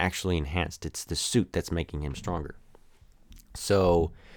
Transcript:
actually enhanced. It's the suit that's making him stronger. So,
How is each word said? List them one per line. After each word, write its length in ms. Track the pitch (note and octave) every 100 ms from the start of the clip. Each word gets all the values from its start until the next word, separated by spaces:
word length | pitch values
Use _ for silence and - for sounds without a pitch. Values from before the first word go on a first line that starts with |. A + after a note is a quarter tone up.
actually 380 | C3 - F#2+ F2
enhanced. 480 | C#2 F2 D#2+ - D#2+
It's 180 | -
the 120 | - E2
suit 360 | - A#2+ -
that's 180 | F2+ -
making 320 | E2+ D#2 D2
him 120 | D2
stronger. 420 | C2+ - F2 D2 - - - - _ - _ _ - -
So, 580 | - - G2+ F2+ E2+ E2 - -